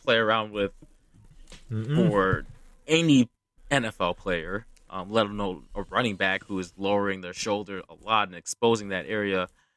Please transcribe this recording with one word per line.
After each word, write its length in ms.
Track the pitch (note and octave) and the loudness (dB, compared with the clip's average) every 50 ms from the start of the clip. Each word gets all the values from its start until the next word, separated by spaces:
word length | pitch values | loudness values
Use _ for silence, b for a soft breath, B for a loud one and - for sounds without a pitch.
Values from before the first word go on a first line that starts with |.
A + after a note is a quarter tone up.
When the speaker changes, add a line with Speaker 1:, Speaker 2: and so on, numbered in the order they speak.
| - | 0
Speaker 1:
play 140 | - A#2 A2+ | 2 2 4
around 340 | A2+ G#2+ A2 A2+ G#2+ G#2+ | 4 4 2 0 0 -4
with 220 | G#2 G#2 G2+ G2 - - - - _ _ _ _ _ - - - - - - - - - - - | -2 -2 -2 -2 -4 -8 -20 -20 _ _ _ _ _ -20 -20 -20 -20 -20 -20 -20 -20 -20 -12 -8
Speaker 2:
Mm-mm. 240 | A2+ A2 A2 B2 D3 E3 F#3 E3+ | -8 -6 -4 -2 2 2 4 4
Speaker 1:
for 360 | G#2 G2+ F#2+ F#2+ F#2 D#2 - - - - - - - - - | 4 4 2 2 2 -2 -4 -8 -16 -20 -20 -20 -20 -14 -4
any 440 | - D#3 E3 E3 D#3+ C#3+ C3 A#2+ - _ _ _ _ _ _ - - | 0 2 2 6 6 8 6 6 4 _ _ _ _ _ _ -6 -2
N 140 | C#3 C#3 A#2+ | 0 0 0
F 160 | A2 - - | -2 -4 -2
L 120 | G2 F2 F2 | -2 -2 -2
player, 520 | - - G2 F2+ E2+ D#2 E2 F#2+ G#2+ A2 - - - _ - | -2 -4 -4 -2 -2 -4 -4 -8 -8 -10 -10 -20 -20 _ -14
um, 200 | - F#2+ F2+ F#2+ | -12 -12 -8 -2
let 160 | G#2+ A2+ G#2+ G2+ | 2 2 2 2
alone 360 | G#2 G#2 G2+ F#2+ F#2 D2+ A#1+ - - | 0 -4 -4 -4 -6 -8 -12 -14 -12
a 100 | G2+ G2 | -10 -10
running 340 | - - G#2+ B2+ A#2 G2+ F2+ | -4 -2 0 0 0 0 0
back 260 | G2 F#2+ F#2+ G2 - | 0 0 0 -2 -4
who 140 | - G2+ F#2 | -6 -6 -6
is 140 | F#2 F2 - - | -6 -8 -8 -4
lowering 440 | G2 G2 G2+ G2+ G2+ G2+ F#2+ F#2+ | -2 0 2 2 2 0 -2 -4
their 120 | F#2 F2+ F2+ | -8 -12 -10
shoulder 480 | - - - G#2 G#2 G#2 F#2 G2 F#2 - - | -8 -4 -2 -2 -2 -4 -6 -10 -12 -12 -14
a 60 | E2 D2+ D#2+ | -18 -14 -4
lot 220 | G2 A2 G#2+ G#2 F#2+ | 0 0 0 0 0
and 80 | F2+ | -6
exposing 540 | E2+ - - - - - A#2 A#2 G#2+ G#2 G2 | -14 -12 -12 -6 0 2 2 2 2 0 -4
that 160 | F#2+ F#2 D#2 C#2+ | -6 -6 -4 -4
area." 400 | G#2+ G#2+ G#2 G2+ F#2+ F#2 F2+ - _ _ _ _ _ | -4 -2 -2 0 0 0 -2 -4 _ _ _ _ _